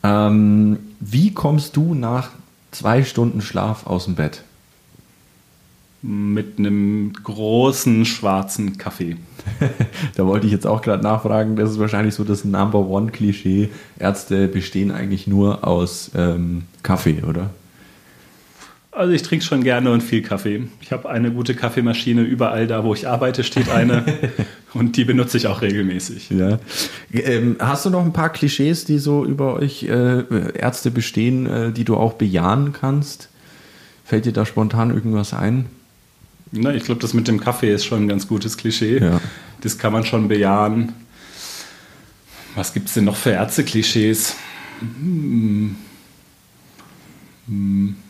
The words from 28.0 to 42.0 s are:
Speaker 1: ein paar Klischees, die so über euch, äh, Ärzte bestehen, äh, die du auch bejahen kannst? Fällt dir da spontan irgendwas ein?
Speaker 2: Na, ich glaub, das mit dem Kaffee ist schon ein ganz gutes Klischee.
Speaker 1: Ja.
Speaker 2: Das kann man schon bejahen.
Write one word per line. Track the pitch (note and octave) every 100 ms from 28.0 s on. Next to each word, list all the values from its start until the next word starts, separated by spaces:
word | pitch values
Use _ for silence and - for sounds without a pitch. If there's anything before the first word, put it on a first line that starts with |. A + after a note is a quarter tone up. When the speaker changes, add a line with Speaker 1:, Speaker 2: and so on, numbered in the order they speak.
| E3+
Speaker 1:
ein |
paar | E3+ D#3+
Klischees, | D#3+ C#3+ - C#3 E3 -
die | D3+
so | C#3+ D3 C3
über | C#3 C3+ B2+
euch, | C#3+ -
äh, | - A#2+ B2 B2 B2 A2 E2 -
Ärzte | B2 B2 C3
bestehen, | A#2+ A2+ - A#2 B2+ B2+
äh, | A#2 A2+
die | A2+ A2+
du | G#2+
auch | A2+
bejahen | A2+ G#2 F#2 F2 A#2 C#3+
kannst? | C#3+ C3+ C#3+ C#3+ - - _ - - - - - _
Fällt | - A2 A#2
dir |
da | G#2 -
spontan | - G#2+ A2+ A#2
irgendwas | A#2 A2+ A2 G2+
ein? | - G2+ B2 B2 - _ _ _ _ - _ -
Speaker 2:
Na, | G#2+ B2+
ich | C#3 -
glaub, | A#2
das | A#2 A#2
mit | A2+
dem | A2
Kaffee | A#2 B2 A#2
ist | G2+ -
schon | A2+
ein | G#2
ganz | G2+ G2
gutes | A2 A2 -
Klischee. | A2+ A2 A2 C3
Speaker 1:
Ja. | F2 E2+ - - - -
Speaker 2:
Das | G#2+ -
kann | A2+
man | A2 A2
schon | A#2 G#2
bejahen. | G#2 G2 G2+ G#2+ A2 A#2 - - - - - - - - - - -